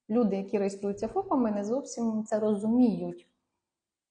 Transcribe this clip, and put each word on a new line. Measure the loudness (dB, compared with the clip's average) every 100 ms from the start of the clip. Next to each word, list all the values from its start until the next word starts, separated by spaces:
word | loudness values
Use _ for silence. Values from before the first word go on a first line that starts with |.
| -2
люди, | 2 2 0
які | -2 0
реєструються | 0 -2 -6 -4 -4
фопами, | -4 0 0 2
не | 0
зовсім | -2 -4 -4 -4 -2 -2
це | -2 0
розуміють. | 2 0 2 4 4 2 -4 -10 -16 _ _ _ _ _ _ _ _